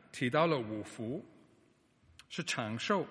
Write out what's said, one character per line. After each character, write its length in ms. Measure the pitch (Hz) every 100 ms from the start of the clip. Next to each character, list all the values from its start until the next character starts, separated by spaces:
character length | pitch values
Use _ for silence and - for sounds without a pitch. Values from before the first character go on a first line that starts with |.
| -
提 180 | - 127
到 160 | 151 170
了 140 | 143
五 240 | 107 107
福， 420 | 101 - 113 165 - - - - _ _ _ _ - - - -
是 80 |
长 360 | - - 110 120
寿、 280 | - 196 -